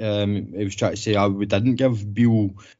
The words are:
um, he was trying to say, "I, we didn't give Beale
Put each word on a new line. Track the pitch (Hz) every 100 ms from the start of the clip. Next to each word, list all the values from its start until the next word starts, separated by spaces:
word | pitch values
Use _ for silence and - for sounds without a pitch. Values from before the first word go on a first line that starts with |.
um, | 107 104 101 101 101
he | 90
was | 101 98
trying | 110
to | 95
say, | 110
"I, | 101 101
we | 98 101
didn't | - 123 120
give | 131 113 101
Beale | 101 120 113 101 - - _